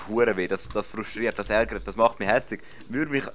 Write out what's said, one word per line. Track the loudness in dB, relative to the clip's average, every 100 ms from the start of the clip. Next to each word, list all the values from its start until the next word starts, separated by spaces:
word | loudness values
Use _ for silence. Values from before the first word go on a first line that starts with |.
| -2
hure | 4 4 4
weh, | 0
das, | -2 -2
das | -4 -2
frustriert, | -6 -6 -2 -2 -2
das | 2
ärgert, | 2 2 -2 -6
das | 4
macht | 4 4
mich | 2
hässig. | 2 2 -10 -10 -16 -8
Würde | -4 -2
mich | -2 -2